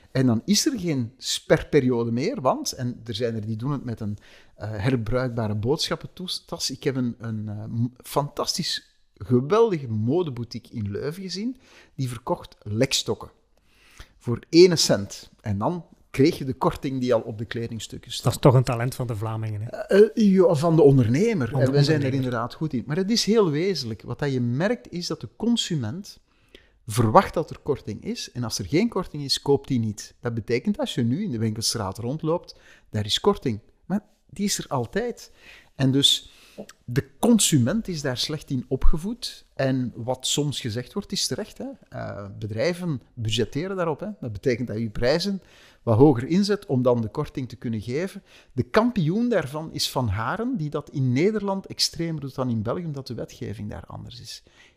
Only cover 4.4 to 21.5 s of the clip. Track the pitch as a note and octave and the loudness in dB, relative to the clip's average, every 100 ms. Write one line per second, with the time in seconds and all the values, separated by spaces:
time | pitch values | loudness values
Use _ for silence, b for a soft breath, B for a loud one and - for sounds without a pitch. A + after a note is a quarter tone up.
4.4 | b - G#2+ G#2+ A2 B2+ G#2+ B2 B2+ A#2 | b -12 -10 -4 0 0 0 -2 -2 -2
5.4 | A2 G#2 A2+ D#3+ - E3 - - F3+ - | -4 -2 -2 -2 -2 -6 -10 -14 -10 -10
6.4 | - E3+ - C3 C#3+ B2+ A#2+ A2+ A2+ A2 | -10 -8 -8 -4 -4 -2 -2 -4 -8 -8
7.4 | G#2+ G#2 A2 A#2 A#2+ - - D3 C#3+ - | -8 -10 -8 -2 -4 -4 -6 -4 -4 -6
8.4 | - - D3 - _ _ _ - G2 B2 | -6 -4 -6 -6 _ _ _ -14 2 2
9.4 | C#3+ G#3+ A#3 E3 B2 A2 A2+ F3 D#3+ A#2+ | 4 4 4 2 -2 -2 0 0 -2 -6
10.4 | A#2 A#2 - A#2+ G2+ G2+ C3 F3+ F#3+ F3+ | -10 -12 -12 -8 -6 -4 -6 -8 -10 -6
11.4 | A#3 B3+ b b b - B2+ - - F3 | -8 -8 b b b -8 -6 -6 -6 -6
12.4 | - - G#2+ G#2+ C3+ - - G#2 - _ | -8 -16 -6 0 0 0 -4 -6 -8 _
13.4 | _ _ b b b b b b A#2+ A2+ | _ _ b b b b b b -6 -6
14.4 | - E3 F#3 D#3+ - G#2 G2 - - _ | 4 8 8 8 2 2 0 -12 -20 _
15.4 | - G2 A#2+ F3 - _ _ - D#3 E3 | -4 -2 -2 -4 -10 _ _ 4 4 4
16.4 | C3+ - E3+ - D3 C3 B2 A2+ A#2+ G#2+ | -6 -2 -2 -2 -6 -2 2 2 0 -10
17.4 | A2+ A2+ A#2 A2+ - - - - B2+ - | -8 -6 -6 -8 -12 -14 -12 -2 -2 4
18.4 | C#3 B2+ B2+ A#2 B2 - A#2+ G#2 A2 A2 | 6 6 4 -2 -4 -4 -6 -4 -4 -6
19.4 | A2 G#2 A2 - - G3 A3 - G#3 F#3+ | -6 -6 -8 -8 2 6 6 8 6 8
20.4 | F3 D3 E3+ D#3+ C#3+ C#3 A2 C3+ A#3 G3 | 6 6 4 8 8 8 6 4 2 0
21.4 | A#2 | -2